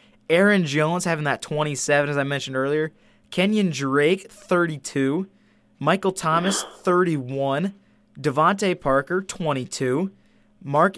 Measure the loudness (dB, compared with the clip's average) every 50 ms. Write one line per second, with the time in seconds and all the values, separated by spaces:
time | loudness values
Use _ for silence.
0 | _ _ _ _ _ 0 2 4 4 4 4 2 2 0 0 0 0 2 0 -2
1 | -2 -2 -2 -2 -2 -2 -4 -4 -6 -6 -4 -2 -2 -2 -4 -4 0 2 2 2
2 | 2 0 0 -2 -2 -2 -4 -6 -6 -6 -4 -4 -2 0 0 -2 -2 -4 -6 _
3 | _ _ _ _ _ _ -2 0 0 2 2 2 2 0 0 -2 -2 0 2 4
4 | 4 4 2 0 -2 -12 -20 -20 -4 0 2 2 2 0 -2 -8 -10 -6 -2 0
5 | 0 0 0 -2 -4 -6 _ _ _ _ _ _ _ _ _ _ 0 0 0 2
6 | 0 -2 -2 -2 -2 0 0 2 0 0 -2 -2 -6 -8 -14 -4 0 2 2 2
7 | 2 2 0 -2 -4 -6 -4 -2 -2 0 0 0 -2 -4 -6 -10 _ _ _ _
8 | _ _ _ -6 -4 -2 0 2 2 2 2 2 0 -2 -2 -2 0 0 0 0
9 | 0 0 -4 -4 -4 -6 -10 -6 -4 -2 -2 -2 -4 -8 -6 -4 -2 0 0 0
10 | -2 -4 -6 _ _ _ _ _ _ _ _ _ -8 -2 2 2 2 2 0